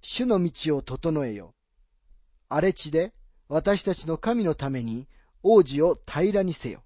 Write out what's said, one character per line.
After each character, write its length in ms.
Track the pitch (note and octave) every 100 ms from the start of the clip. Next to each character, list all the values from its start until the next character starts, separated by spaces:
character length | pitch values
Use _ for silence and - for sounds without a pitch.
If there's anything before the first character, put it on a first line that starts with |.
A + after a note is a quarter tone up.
「主 240 | - - B3+
の 180 | G3+
道 340 | F3 - D#3+ C#3+
を 40 |
整 440 | - C3 E3+ D#3 C3
え 80 |
よ。 200 | G#2 E2+ _ _ _ _ _ _ - _ _ _
荒 120 | C#3+
れ 120 | F#3
地 180 | F3+ D3+
で 220 | D#3 F#3 _ - _ _
私 360 | D3+ G3+ G3+
た 120 | - F3+
ち 100 | D#3
の 120 | D#3+
神 260 | - A#3+
の 120 | F#3+ D3+
た 140 | C#3
め 140 | C3
に 240 | A#2 A2+ C#3 _ _ _
王 200 | F#3+ A3
子 180 | D3+ C#3
を 200 | E3 D#3+ -
平 260 | D3 F#3+
ら 120 | G3+
に 100 | F#3
せ 180 | D#3+ B2
よ。」 120 | -